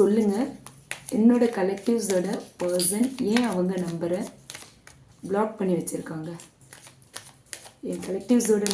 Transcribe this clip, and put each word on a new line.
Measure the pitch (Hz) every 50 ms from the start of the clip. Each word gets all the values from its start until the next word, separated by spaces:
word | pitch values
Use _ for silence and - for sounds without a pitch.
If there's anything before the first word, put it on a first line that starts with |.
சொல்லுங்க, | 196 202 208 226 214 202 196 220 277 - - - - - - - - - - - - - - 208
என்னோட | 220 233 240 240 240 226 - 196
கலெக்டிவ்ஸோட | 185 190 196 196 - 240 233 226 196 196 190 180 180 190 - - - - - -
பர்சன் | 180 175 180 180 175 - 202 214 240 262 - - 180 202 220
ஏன் | 247 247 226
அவங்க | 190 180 180 180 190 185 175
நம்பரை | 170 170 160 170 170 175 202 - - - - - - - - - - - - - - - - - _ - - - 175
பிளாக் | 190 202 220 214 - -
பண்ணி | 196 185 175 160
வச்சிருக்காங்க? | 156 - - - 165 - 165 160 156 165 170 170 - - _ _ - - - - - - - _ - _ - - - - - - _ - - - - - - - - 190
என் | 180 175 - -
கலெக்டிவ்ஸோட | 190 190 - - 247 240 202 208 214 202 208 202